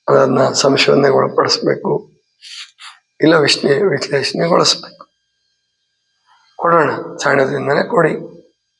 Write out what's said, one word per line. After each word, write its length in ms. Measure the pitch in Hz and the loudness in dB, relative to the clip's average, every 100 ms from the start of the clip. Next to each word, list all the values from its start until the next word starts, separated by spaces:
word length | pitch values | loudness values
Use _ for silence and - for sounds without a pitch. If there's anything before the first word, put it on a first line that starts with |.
| - | 0
ಅದನ್ನ 440 | 139 135 131 131 | 2 2 2 0
ಸಂಶೋಧನೆಗೆ 640 | - 143 139 - 143 139 | 2 2 2 2 2 2
ಒಳಪಡಿಸ್ಬೇಕು, 1000 | 131 135 - 139 - 80 - - - - _ _ _ - - - _ - - _ - | 2 0 0 0 0 -2 -4 -4 -6 -8 _ _ _ -20 -20 -20 _ -20 -20 _ 0
ಇಲ್ಲ 160 | 156 165 | 2 4
ವಿಶ್ಲೇ-, 540 | 139 - - 139 196 | 2 0 0 0 0
ವಿಶ್ಲೇಷಣೆಗೊಳಿಸ್ಬೇಕು. 1160 | 143 - 139 127 - 170 175 156 - - - - _ _ _ _ 1077 1077 _ _ _ _ _ _ _ _ - | -2 -4 -4 -4 -4 0 2 2 -2 -8 -20 -20 _ _ _ _ _ _ _ _ _ _ _ _ _ _ -4
ಕೊಡೋಣ, 600 | 170 170 139 - - - | 2 2 2 -2 -10 -4
ಸಣ್ಣದ್ರಿಂದನೇ 720 | 139 139 135 139 131 156 - | 0 2 0 -2 -2 -2 0
ಕೊಡಿ. 260 | 233 156 123 - - _ _ _ | 0 0 -2 -10 -20 _ _ _